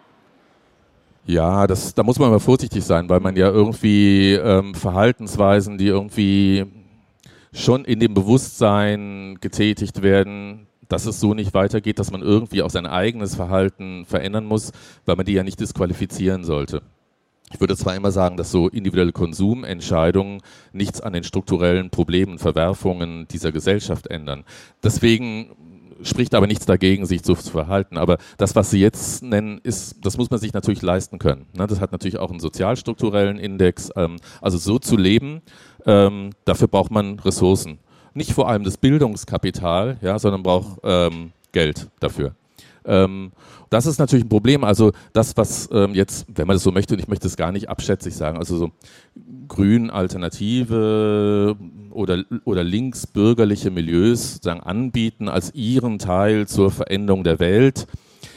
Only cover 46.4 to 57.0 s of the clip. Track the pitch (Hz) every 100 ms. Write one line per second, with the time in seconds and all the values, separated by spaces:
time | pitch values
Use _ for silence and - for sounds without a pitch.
46.4 | 78 95 95 92 - 104 85 98 92 -
47.4 | 82 98 107 - - 98 90 82 76 82
48.4 | 85 87 82 - _ _ _ - - 127
49.4 | 135 - 98 117 113 98 92 92 85 -
50.4 | 101 123 120 113 107 107 107 104 104 104
51.4 | 101 104 90 101 101 - 92 90 - 117
52.4 | - 92 87 101 127 120 - - 107 117
53.4 | 104 101 98 90 82 85 107 120 - -
54.4 | - 85 - 101 127 117 113 - 104 95
55.4 | 92 156 113 127 120 104 95 90 104 107
56.4 | 104 - 98 - - 98